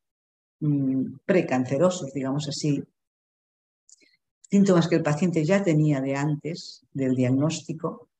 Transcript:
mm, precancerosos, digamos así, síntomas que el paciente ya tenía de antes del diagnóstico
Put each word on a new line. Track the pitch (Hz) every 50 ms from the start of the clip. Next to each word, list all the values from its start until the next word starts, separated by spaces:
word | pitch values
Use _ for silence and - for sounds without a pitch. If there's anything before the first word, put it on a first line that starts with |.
| _ _ _ _ _ _ _ _ _ _ _ _
mm, | 151 147 147 143 139 131 131 131 131 113 - - _
precancerosos, | - 190 180 - - 131 127 127 120 139 139 170 185 185 - 151 139
digamos | - 143 131 135 139 147 151 143
así, | - - - 151 143 135 - _ _ _ _ _ _ _ _ _ _ _ _ _ _ _ _ _ _ _ _ _ - _ _ _ _ _ _ _ _ _ - _
síntomas | - 202 196 196 180 170 160
que | - 170
el | 156
paciente | 160 151 151 - 190 175 170 165 151
ya | 151 196 196 196
tenía | 175 156 151 151 151 147 135
de | 131 139 135
antes | 139 143 156 151 - - 143 - - - - - - _ _
del | _ 135 135 131 127
diagnóstico | 123 127 123 131 135 147 160 160 - - - - - - - - - - _ _